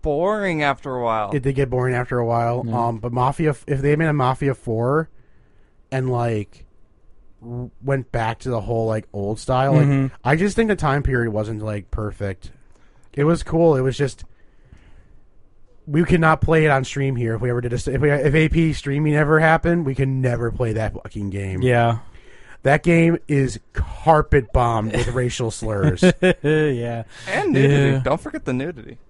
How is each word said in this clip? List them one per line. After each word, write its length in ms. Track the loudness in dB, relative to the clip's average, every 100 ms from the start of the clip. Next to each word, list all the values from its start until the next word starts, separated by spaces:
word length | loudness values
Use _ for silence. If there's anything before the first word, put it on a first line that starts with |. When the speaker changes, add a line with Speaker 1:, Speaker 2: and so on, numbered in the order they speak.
Speaker 1:
boring 600 | -2 0 0 0 -2 0
after 280 | -2 -2 -6 -4
a 80 |
while. 260 | -2 -2 -2
Speaker 2:
It 140 | -2
did 100 | -2
get 160 | -2 -2
boring 240 | -2 -2
after 240 | -2 -2 -2
a 80 | 0
while. 380 | 0 0 -2 -4
Speaker 3:
Yeah. 200 | -2 -2
Speaker 2:
Um, 100 | -4
but 140 | -4
Mafia, 380 | 0 0 2 -2
f-, 120 | -2 -6
if 120 | -2
they 140 | 0
made 120 | 2 0
a 40 |
Mafia 420 | 2 0 0 -2
Four 540 | -4 -4 -2 0 0 -2 -12 -20 -20 _ -20 _ _ _
and, 180 | -4 -2
like, 540 | -2 -2 -4 -6 -16 -20 -20 -20 _ -20 -20 -20 -20
w-, 280 | -14 -12 -12 -10
went 280 | -4 -4 -2
back 260 | -4 -4 -4
to 80 | -4
the 120 | -4
whole, 240 | -2 -2 -2
like, 200 | -4 -6
old 260 | -8 -6 -6
style, 340 | -2 0 4
like, 120 | 4 4
Speaker 3:
Mm-hmm. 280 | 2 -2 -4
Speaker 2:
I 120 | 0 2
just 200 | 2 0
think 120 | 0
the 60 | 0
time 260 | 0 0
period 300 | 0 0 0
wasn't, 280 | -2 -4 -6
like, 280 | -6 -8 -8
perfect. 600 | -6 -6 -6 -8 -8 -14 -18 -20 -20 -20 -20 -12
It 120 | 0
was 180 | 2 0
cool. 340 | 0 2 4 4
It 40 |
was 140 | 0 -2
just, 280 | -4 -4 -18 -20 -20 -20 -20 -20 -20 -20 -20 -20 -20 -20 -20 _ -20 -20 -2
we 180 | 0
could 160 | 4 4
not 200 | 4 2
play 240 | 4 4
it 60 | 4
on 140 | 2
stream 320 | 0 -2 -2 -2
here. 180 | -2
If 60 | -2
we 100 | -2
ever 100 | -2
did 120 | -2
a 40 | -4
s-, 120 | -2
if 120 | 0
we, 100 | 2
if 240 | 2 2
A 140 | 4 4
P 240 | 2 2
streaming 420 | 0 -4 0 2
ever 240 | 2 4 4
happened, 480 | 4 4 2 0 0
we 80 |
could 140 | 0 0
never 420 | 0 0 0 -4
play 220 | -2 -2
that 200 | 0 -4
fucking 360 | -6 -12 -8 -6
game. 320 | -6 -6 0
Speaker 3:
Yeah. 360 | 2 4 4 0 -6 -20 -20 -20 -20 -4
Speaker 2:
That 200 | 0 2
game 360 | 4 4 4 2 0
is 320 | 0 0 -4 _
carpet 800 | -6 -6 -2 4 4 4 2 2
bombed 400 | 0 2 0 -2
with 160 | -2 -2
Speaker 3:
<laughs> 60 |
Speaker 2:
racial 360 | -2 -4 -4 -6
slurs. 520 | -6 -6 0 0 4
Speaker 3:
<laughs> 100 | 4 4 0 2
Yeah. 640 | 0 0 0 -2 -4 -6 -10 -14 -6
Speaker 1:
And 240 | -2 0
nudity. 380 | 4 4 4 2
Speaker 3:
Yeah. 60 | 2
Speaker 1:
Don't 180 | 0 -4
forget 240 | -4 -8
the 80 | -6
nudity. 460 | -4 -6 -10 -18 -20